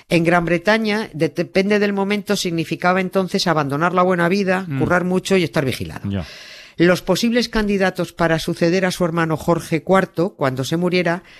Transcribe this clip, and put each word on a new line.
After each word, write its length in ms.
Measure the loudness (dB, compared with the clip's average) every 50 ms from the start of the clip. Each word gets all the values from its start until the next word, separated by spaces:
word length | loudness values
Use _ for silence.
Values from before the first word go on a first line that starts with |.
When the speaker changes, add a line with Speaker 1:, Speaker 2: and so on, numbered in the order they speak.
| -4 0
Speaker 1:
En 160 | 0 2 2
Gran 220 | 4 2 2 2
Bretaña, 640 | 2 0 0 2 2 2 2 2 0 -2 -2 -4 -6
de-, 160 | -4 -2 -2 -2
depende 500 | -2 -4 -4 -2 0 0 2 2 2 2
del 140 | 2 0
momento, 420 | 0 -2 -2 -2 -2 -2 -2 -2 -2
significaba 680 | -2 -2 -2 -2 -4 -4 -4 -4 -2 0 0 0 0
entonces 440 | 0 -2 0 -2 -2 0 -2 -2 0
abandonar 460 | 0 0 0 0 0 0 0 0 0
la 100 | 2 2
buena 280 | 2 2 2 2 2 2
vida, 340 | 2 0 0 0 -2 -2 -2
Speaker 2:
Mm. 120 | -4 -2 0
Speaker 1:
currar 260 | 0 2 2 2 2
mucho 320 | 0 0 -2 0 2 2
y 80 | 2 2
estar 220 | 2 0 -2 -2
vigilado. 420 | -2 -2 -4 -6 -10 -10 -8 -6 -4
Speaker 2:
Ya. 140 | -4 -4 -4 -8 -12 -18 -20 -20 -20 -20 -20 -8 -2 2
Speaker 1:
Los 240 | 4 4 4 2
posibles 480 | 0 -2 0 0 0 0 0 0 0 0
candidatos 600 | -2 -2 0 0 0 2 0 0 0 -2 -4 -6 -4
para 240 | -2 0 0 0 0
suceder 480 | -2 -4 -2 0 2 2 2 2 0
a 40 | 0
su 140 | 0 0 -2
hermano 320 | -2 0 0 -2 0 -2
Jorge 460 | -2 0 0 0 0 0 -2 -4 -2
cuarto, 520 | 0 2 2 2 2 0 -2 -2 -4 -2 -2
cuando 280 | -2 -2 -2 -2 -2 -4
se 120 | -2 -2 -2
muriera, 440 | 0 0 0 0 0 0 -2 -4 -6 -14 -20